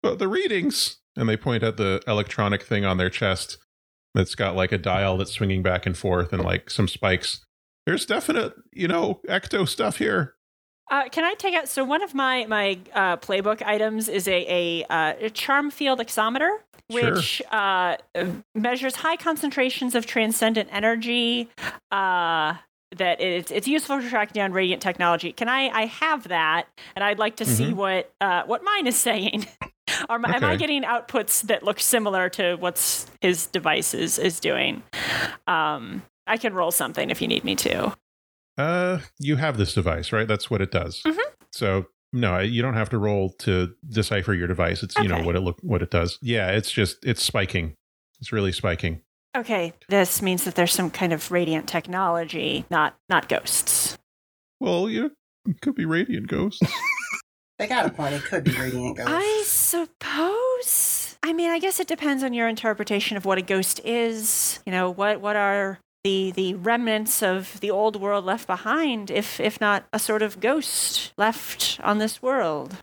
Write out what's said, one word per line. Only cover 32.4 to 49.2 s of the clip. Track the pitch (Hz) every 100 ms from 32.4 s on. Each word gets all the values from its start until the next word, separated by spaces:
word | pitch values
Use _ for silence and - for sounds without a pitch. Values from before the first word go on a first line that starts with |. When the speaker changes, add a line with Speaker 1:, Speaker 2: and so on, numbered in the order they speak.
| 180 175
Speaker 2:
what's | 180 175 - - - -
his | 185 175 -
device | 185 160 156 156
is, | - 165 -
is | 180 165
doing? | - 131 135 - - - - - - - -
Um, | 170 151 147 104 190 - _ -
I | 226
can | 233
roll | 185 170
something | 175 - - 139
if | -
you | -
need | -
me | - -
to. | - 87 104 - _ _ _ _ _ -
Speaker 1:
Uh, | 147 175 180 180 - _
you | 143 147
have | 156 120
this | 95
device, | - 85 80 -
right? | 110 110
That's | 107 -
what | 107
it | 95
does. | 92 85 -
Speaker 2:
Mm-hmm. | 311 320 554 _ _
Speaker 1:
So, | - 107 95 90 _ _
no, | 127 113 90
you | 101 117
don't | 127
have | 113 107
to | 117
roll | 104 101 95 -
to | - 92 90 - 151
decipher | 110 101 101 92
your | 92 87
device. | 90 87 87
It's, | 92 -
you | 101
know, | 85
Speaker 2:
Okay. | 85
Speaker 1:
what | 87
it |
look, | 92 85
what | 180 95
it | 87
does. | 87 85 -
Yeah, | 123 117 92
it's | 104 104
just, | - 101 -
it's | - 113
spiking. | - 113 95 92 82 - _ _ _ _
It's | -
really | 110 98
spiking. | 90 98 82 85 78 _ _